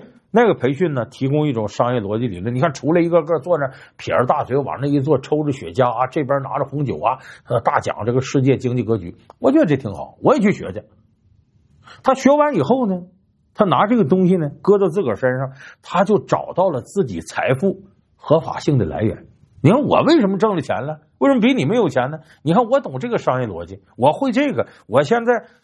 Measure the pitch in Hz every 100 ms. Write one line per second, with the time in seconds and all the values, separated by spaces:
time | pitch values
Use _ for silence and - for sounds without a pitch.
0 | - _ _ 208 233 160 127 139 180 135
1 | 113 - 135 147 151 113 104 - 123 123
2 | 98 110 123 87 104 123 165 - 139 175
3 | 170 170 151 160 175 160 135 - - -
4 | - 87 127 156 - 135 110 82 143 143
5 | 135 139 - 151 147 135 82 92 123 117
6 | 127 165 131 139 135 143 135 143 131 78
7 | 110 127 - - - 123 - 143 - -
8 | 110 123 131 143 131 117 123 123 107 113
9 | 87 - _ - 254 302 208 135 107 82
10 | - - 151 277 202 - 92 92 - _
11 | _ _ _ _ _ _ _ _ - -
12 | - 262 262 294 294 233 131 262 226 185
13 | 175 _ _ _ _ - - 139 202 240
14 | 143 185 180 185 147 - - 202 196 180
15 | 139 101 127 127 135 135 - - - 175
16 | 202 196 - - - - 190 135 - 196
17 | 143 85 - - 85 131 196 - - _
18 | _ _ - 160 - - - 139 82 73
19 | 110 - - _ _ - 143 247 214 85
20 | 190 330 202 196 214 180 131 98 139 156
21 | _ _ 277 262 226 254 139 240 185 127
22 | 127 156 - _ 143 185 226 277 208 131
23 | 240 202 - 127 120 85 85 95 _ -
24 | 127 156 269 226 294 139 - - - 120
25 | 147 233 233 233 - _